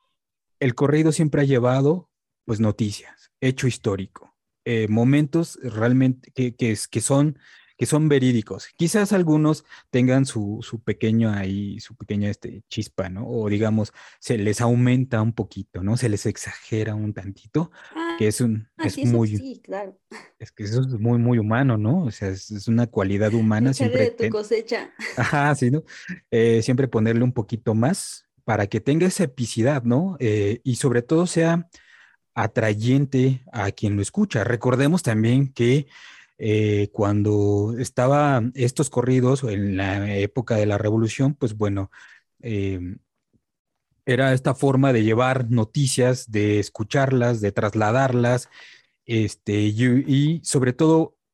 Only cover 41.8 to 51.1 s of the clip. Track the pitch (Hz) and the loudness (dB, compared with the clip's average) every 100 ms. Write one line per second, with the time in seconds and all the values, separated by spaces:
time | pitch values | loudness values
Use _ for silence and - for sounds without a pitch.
41.8 | 95 - - - _ _ 117 104 98 95 | -6 -12 -20 -20 _ _ -8 -4 -4 -4
42.8 | 87 101 _ _ _ _ _ _ _ _ | -8 -12 _ _ _ _ _ _ _ _
43.8 | _ _ - 123 135 131 - - 139 131 | _ _ -2 0 2 2 0 0 2 4
44.8 | 135 120 107 110 127 131 117 120 110 - | 4 4 4 2 2 0 0 0 0 0
45.8 | 139 - 123 127 - 107 104 104 101 - | -2 2 2 0 -2 -2 2 0 -2 -6
46.8 | 110 147 135 131 120 120 101 98 107 107 | -4 0 2 2 2 0 -2 -2 -2 0
47.8 | 107 120 135 123 120 123 - - - - | 0 2 2 2 2 0 -4 -20 -20 -20
48.8 | _ _ - 117 104 - - 104 104 107 | _ _ -4 -2 -2 -4 -4 0 0 2
49.8 | 123 123 139 135 147 165 - 147 123 123 | 2 2 2 2 2 -2 -2 0 0 2
50.8 | 160 160 160 | 4 4 2